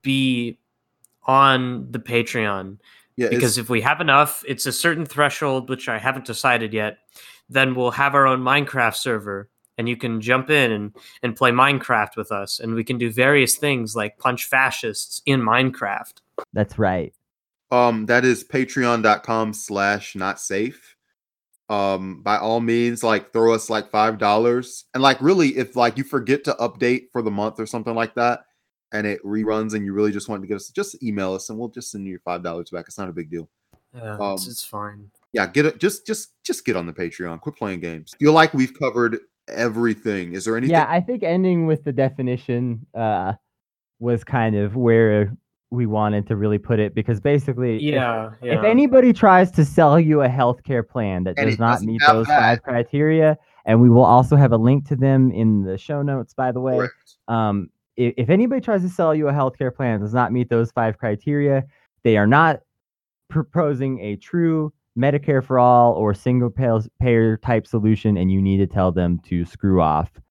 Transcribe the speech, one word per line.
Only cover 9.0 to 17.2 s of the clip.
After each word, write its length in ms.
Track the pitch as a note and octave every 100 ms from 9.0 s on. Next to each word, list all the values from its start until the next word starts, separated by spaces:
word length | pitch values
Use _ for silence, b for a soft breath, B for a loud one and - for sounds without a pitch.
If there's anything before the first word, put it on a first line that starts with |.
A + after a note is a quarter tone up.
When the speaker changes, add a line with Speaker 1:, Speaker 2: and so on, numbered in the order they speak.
| C3+ A2 G2+ G2 G#2 _ _ -
Speaker 1:
and 120 | A#2
you 80 | A#2+
can 240 | B2 A2+
jump 300 | G#2+ B2+ C3
in 200 | D3+ B2+
and, 220 | G#2+ G#2 - B B
and 120 | B2 A2+
play 140 | B2+
Minecraft 680 | A#2+ C3+ C#3 - A#2 G#2 -
with 140 | G#2
us, 280 | G#2 G2 -
and 140 | A#2
we 100 | A2+
can 120 | A2+ B2+
do 140 | A#2
various 460 | A2 B2+ C#3+ C3 -
things 400 | D3 C3+ A2 A2
like 220 | G#2 _
punch 260 | C3 B2
fascists 760 | - C3 C3 - A#2 G#2 - - -
in 140 | C3+
Minecraft. 720 | A2+ A#2+ C3 B2+ G#2 G#2 A2+ - _ - -
Speaker 3:
That's 260 | G#2 G#2 -
right. 340 | G2+ F#2 D#2+ _